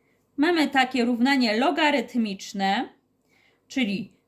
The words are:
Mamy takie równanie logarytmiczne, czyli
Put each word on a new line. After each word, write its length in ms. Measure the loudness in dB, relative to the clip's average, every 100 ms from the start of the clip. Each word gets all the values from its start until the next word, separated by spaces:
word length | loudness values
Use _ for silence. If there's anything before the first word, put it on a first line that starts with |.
| _ _ _ -2
Mamy 300 | 0 2 2
takie 380 | 2 0 0 0
równanie 520 | 2 2 2 2 2
logarytmiczne, 1300 | 0 2 2 0 -2 -4 -4 -6 -10 -4 0 0 -4 _ _ _ _ _ _ _ -10
czyli 460 | -2 -2 -2 -8 _